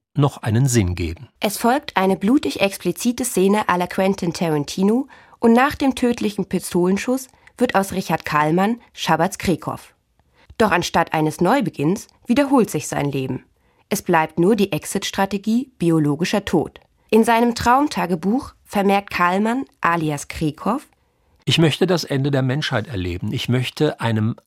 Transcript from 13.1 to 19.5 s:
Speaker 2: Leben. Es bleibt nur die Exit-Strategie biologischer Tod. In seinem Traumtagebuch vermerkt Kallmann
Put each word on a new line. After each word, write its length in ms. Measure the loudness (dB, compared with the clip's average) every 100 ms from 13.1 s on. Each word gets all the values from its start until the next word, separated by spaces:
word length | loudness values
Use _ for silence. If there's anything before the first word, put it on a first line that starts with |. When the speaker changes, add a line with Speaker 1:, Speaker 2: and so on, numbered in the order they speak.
Speaker 2:
Leben. 340 | -4 -4 -6 -8 _ _ _ -6
Es 120 | -6
bleibt 380 | 0 2 2 2
nur 160 | 2 4
die 160 | 2
Exit-Strategie 1000 | -2 -4 -6 -4 -2 -2 -2 -2 -2 -2 -2
biologischer 680 | 2 2 2 0 -2 -2 0
Tod. 340 | 0 -2 -8 _ _ 0
In 120 | 2
seinem 300 | 4 4 2
Traumtagebuch 1000 | 0 2 2 2 -2 -2 -2 -2 -2 -4 -20 -6
vermerkt 460 | -2 2 0 0
Kallmann 540 | -2 0 2 0